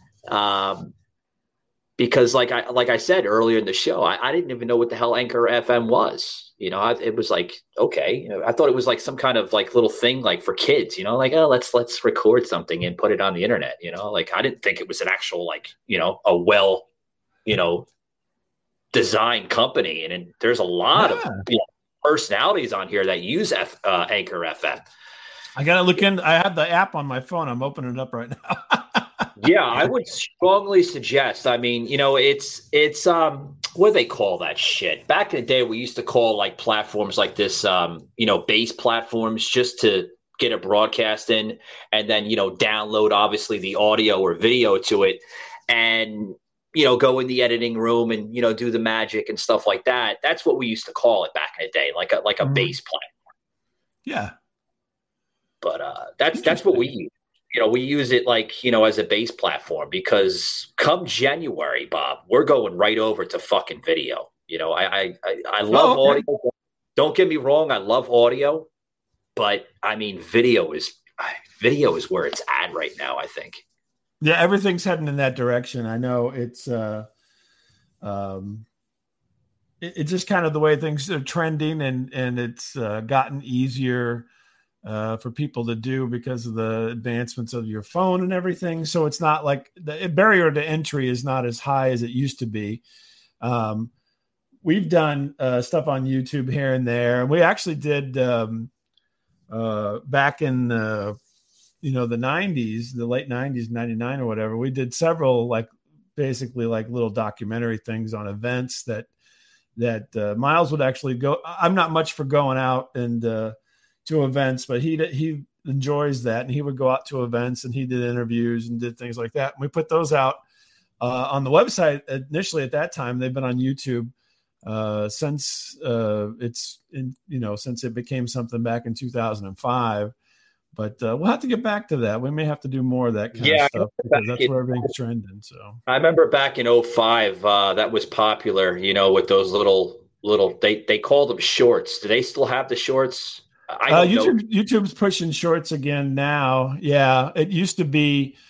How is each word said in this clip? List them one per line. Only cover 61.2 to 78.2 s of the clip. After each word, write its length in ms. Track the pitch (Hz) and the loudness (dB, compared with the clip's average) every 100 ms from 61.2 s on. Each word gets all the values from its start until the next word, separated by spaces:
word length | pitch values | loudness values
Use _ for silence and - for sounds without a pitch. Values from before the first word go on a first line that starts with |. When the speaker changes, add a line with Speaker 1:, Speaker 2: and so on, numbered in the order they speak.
| 131 156 151 101 71 62 - | 0 -2 -6 -6 -4 -4 -4
Speaker 1:
Bob, 320 | 78 65 67 - | -4 -4 -6 -2
we're 160 | 120 | 2
going 320 | 147 139 101 87 | 4 4 2 0
right 220 | 104 110 | 2 2
over 260 | 110 104 | 0 -2
to 140 | 87 87 | -4 -6
fucking 420 | - 98 - 82 | -2 -2 -2 -8
video. 480 | - 80 64 - - _ - | -2 -2 -2 -8 -10 _ -10
You 120 | 80 | -6
know, 140 | 80 | -4
I, 120 | 80 | -2
I, 300 | 95 98 95 90 | 0 -2 -4 -6
I, 180 | 95 - - | -6 -6 -4
I 120 | 104 | -2
love 340 | 104 127 - 135 | 4 6 6 8
Speaker 2:
Oh, 140 | 139 | 6
okay. 80 | 143 - | 6 2
Speaker 1:
audio. 220 | 143 127 - _ _ _ - | -2 -2 -4 _ _ _ 2
Don't 200 | 151 151 | 2 4
get 120 | 170 | 4
me 100 | 156 | 4
wrong. 320 | 131 147 156 | 2 4 4
I 80 | 113 | 0
love 320 | 98 123 120 | 2 0 4
audio, 560 | 120 120 131 143 160 - _ _ _ _ _ _ - | 6 6 4 0 0 -4 _ _ _ _ _ _ -2
but 320 | 104 101 - _ | 0 0 -4 _
I 140 | 101 107 | -4 -4
mean, 240 | 104 92 | -6 -8
video 520 | 82 113 123 107 80 | 0 4 6 4 2
is, 240 | 76 - - _ - - - - - | -4 -10 -12 _ -10 -10 -10 -16 -2
video 380 | 113 143 127 - | 0 2 2 0
is 140 | - | -2
where 160 | 90 73 | -4 -4
it's 160 | - - 69 | -6 -4 -4
at 120 | 87 | -4
right 180 | 78 78 - | -6 -8 -8
now, 180 | 67 65 | -8 -8
I 100 | 65 | -10
think. 280 | 73 - - _ _ _ _ _ - | -12 -16 -20 _ _ _ _ _ -4
Speaker 2:
Yeah, 180 | 151 170 | 0 2
everything's 460 | 170 202 196 175 | 4 2 0 -2
heading 240 | 185 165 151 | -2 -2 -2
in 80 | 143 | 0
that 200 | 135 127 | -2 0
direction. 500 | 123 123 123 131 113 | 0 -2 -4 -8 -6
I 100 | 113 | -4
know 340 | 127 123 120 | -2 0 -2
it's, 380 | 135 120 - - | -4 -8 -8 -6
uh, 380 | 120 107 107 110 _ _ _ _ _ _ _ _ _ | -6 -4 -8 -12 _ _ _ _ _ _ _ _ _
um, 640 | 104 101 | -8 -6